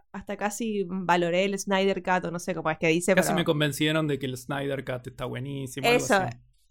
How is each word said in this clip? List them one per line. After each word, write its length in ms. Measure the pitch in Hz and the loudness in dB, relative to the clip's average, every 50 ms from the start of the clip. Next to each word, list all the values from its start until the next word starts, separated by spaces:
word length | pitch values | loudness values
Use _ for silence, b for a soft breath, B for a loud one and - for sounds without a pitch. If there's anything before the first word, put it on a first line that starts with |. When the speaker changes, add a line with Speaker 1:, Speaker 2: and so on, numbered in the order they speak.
| - _ - | -8 _ -14
Speaker 1:
hasta 240 | 202 - - 202 - | -14 -10 -10 -8 -4
casi 480 | 196 208 208 - 240 220 214 202 196 175 | -4 -4 -4 -4 -4 -4 -2 -2 -4 -4
valoré 560 | 185 190 185 170 170 180 175 170 170 180 196 | -4 -4 2 2 4 4 4 2 2 2 2
el 160 | 202 202 190 | 0 0 -4
Snyder 420 | - - 196 190 196 196 190 185 | -2 0 0 2 2 2 0 0
Cut", 220 | 180 196 185 185 180 | 0 0 0 0 0
o 80 | 170 | -2
no 80 | 165 175 | -4 -4
sé 160 | - - 180 | -4 -4 -4
cómo 140 | 165 156 160 | -2 -2 -2
es 80 | 156 - | -2 2
que 100 | - 165 | 2 2
dice, 260 | 160 175 175 - 190 | 2 4 4 4 4
Speaker 2:
Casi 180 | 180 180 151 | 4 4 4
Speaker 1:
pero 40 | 160 | 2
Speaker 2:
me 80 | 170 170 | 2 2
convencieron 640 | 160 160 147 151 147 131 - 151 151 156 160 156 151 | 2 2 2 2 0 2 2 0 2 2 2 2 0
de 120 | 143 131 | 0 -2
que 80 | 139 131 | -2 -6
el 100 | 127 120 | -6 -8
Snyder 480 | - - 143 139 139 139 139 135 127 | -8 -8 -6 -4 -4 -4 -4 -4 -4
Cut 220 | - 127 123 123 131 | -6 -8 -8 -8 -12
está 180 | 123 - 135 | -10 -8 -8
buenísimo, 600 | 123 123 120 127 143 139 139 135 131 - 143 - | -6 -6 -6 -6 -6 -6 -8 -8 -8 -6 0 2
algo 200 | 233 240 247 - | 4 4 4 4
Speaker 1:
Eso, 100 | - 202 | 4 4
Speaker 2:
así. 220 | 196 185 - - - - _ _ _ _ _ | 4 2 0 -4 -10 -16 _ _ _ _ _